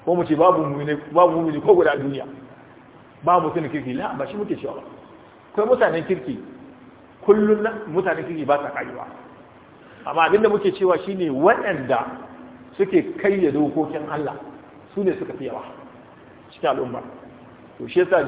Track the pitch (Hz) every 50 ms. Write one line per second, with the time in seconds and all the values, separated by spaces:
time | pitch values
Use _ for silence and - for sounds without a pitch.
0 | - 160 175 175 165 - 156 147 175 185 - - 156 147 143 143 147 151 147 147
1 | - - 147 165 180 175 160 165 165 160 151 147 - 208 202 175 165 156 147 139
2 | 135 139 139 131 - - - - - - - - - - - - - - - -
3 | - - - - - 160 180 180 160 151 147 170 156 131 147 151 120 127 123 143
4 | 196 - - 139 139 - 202 208 208 175 160 117 - 139 135 - - - - -
5 | - - - - - - - - - - - 202 220 233 254 - 233 175 160 165
6 | 156 - 190 160 - - 123 104 - - - - - - - - - - - -
7 | - - - - - - 208 214 208 214 214 208 208 226 220 208 - - 151 185
8 | 185 185 160 160 160 165 170 156 147 131 143 143 143 127 - 127 127 123 123 123
9 | 117 - - - - - - - - - - - - - - - - - - -
10 | - 139 139 165 160 156 180 214 220 214 208 202 196 190 - - 196 180 175 156
11 | - 196 196 190 175 156 131 131 156 196 233 - - 208 180 147 131 120 131 113
12 | 113 - - - - - - - - - - - - - - - 196 190 202 170
13 | - - - - - 202 202 190 180 147 135 147 151 147 - 165 151 147 160 151
14 | 147 - 156 151 151 131 120 - - - - - - - - - - - - 196
15 | 202 185 156 - 120 - 123 - 135 123 113 107 - - - - - - - -
16 | - - - - - - - - - - - - - 151 135 139 135 123 117 -
17 | - - - - - - - - - - - - - - - - 123 120 - 175
18 | 180 180 185 165 139